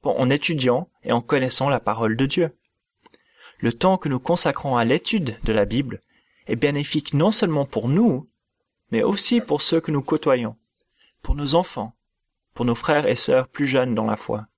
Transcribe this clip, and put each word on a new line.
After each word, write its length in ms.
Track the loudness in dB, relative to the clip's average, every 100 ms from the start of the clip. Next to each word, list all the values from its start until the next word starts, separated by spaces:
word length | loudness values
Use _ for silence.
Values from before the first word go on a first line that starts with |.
Bon, 120 | -2 0
en 120 | 2
étudiant 600 | 0 0 0 0 0 -2 _
et 80 | -2
en 100 | -2
connaissant 480 | 0 -2 0 -2 0
la 100 | 0
parole 380 | -2 -2 -2 0
de 80 | 0
Dieu. 320 | 0 -2 -4 _ _ _ _ -20 _ _ _ -20 _
Le 120 | -4
temps 260 | 0 2 2
que 120 | 0
nous 100 | -4
consacrons 580 | 0 0 2 -2 -2 0
à 60 |
l'étude 560 | 2 2 0 -2 -2 -4
de 100 | -2
la 120 | 0 0
Bible 360 | -2 -4 -8 _ _ _ _ -8
est 80 | -2
bénéfique 580 | 0 -2 -2 -4 -2
non 180 | 2 2
seulement 340 | 2 2 0 -2
pour 240 | -2 0
nous, 400 | 2 4 2 -6 _ _ _ _ _ _
mais 100 | 0
aussi 380 | 2 2 2 0
pour 200 | 0 -2
ceux 200 | 2 0
que 100 | 0
nous 120 | -4
côtoyons, 540 | 0 -2 2 0 0 -10 _ _ _ _ _ _
pour 140 | -4 -2
nos 200 | 2 0
enfants, 400 | 0 -8 -10 _ _ _ _ _ _
pour 120 | -4 -2
nos 100 | -2
frères 320 | 0 2 2
et 80 | 0
sœurs 320 | 2 2 0
plus 200 | -4 0
jeunes 280 | 0 0 0
dans 100 | -2
la 100 | -4
foi. 320 | -4 -8 -8